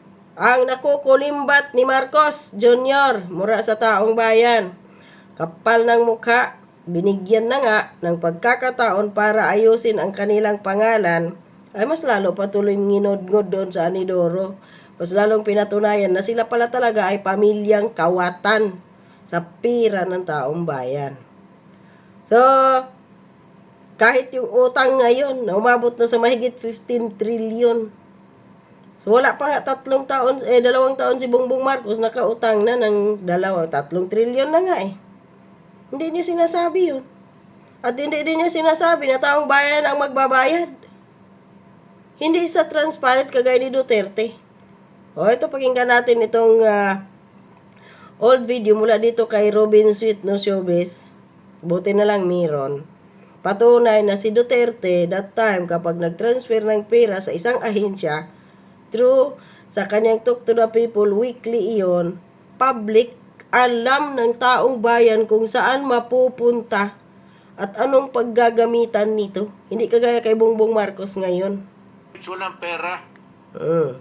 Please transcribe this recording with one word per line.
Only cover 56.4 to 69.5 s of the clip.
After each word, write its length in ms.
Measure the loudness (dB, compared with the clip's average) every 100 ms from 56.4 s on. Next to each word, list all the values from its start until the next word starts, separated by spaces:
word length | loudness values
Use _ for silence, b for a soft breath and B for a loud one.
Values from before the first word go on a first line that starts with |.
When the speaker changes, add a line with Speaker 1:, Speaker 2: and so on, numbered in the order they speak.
| -2 -2
Speaker 1:
ng 240 | 0 -2 0
pera 320 | 2 2 0
sa 160 | -6
isang 240 | -4 -2 -2
ahensya, 720 | -2 -2 -4 -4 -4 -4 -8 B B B B -20 -10
through 480 | 0 2 4 2 -2 B B -10
sa 160 | -6 -2
kanyang 320 | 0 2 2
Talk 240 | 0 -2
to 80 | 0
the 160 | 0 2
People 480 | 0 0 0 0 0
weekly 640 | -2 -6 -6 -4 -2 -2
iyon, 400 | 0 0 -2 -8 -16 -20 -20 -4
public, 560 | -2 -2 0 2 0 -4 -20 -20 -4
alam 640 | 0 2 0 0 0 -2
ng 240 | -2 -2 0
taong 480 | 0 2 0 0
bayan 400 | 0 4 4 2
kung 240 | 2 0 0
saan 400 | 0 0 0 0
mapupunta 1040 | -2 0 0 0 0 0 0 -2 -2 -2 -6 _ B B B B -10
at 160 | -10 -4
anong 320 | 0 2 0
paggagamitan 1040 | -2 -2 2 2 2 2 2 0 0 -2 -2
nito. 320 | -4 -6 -8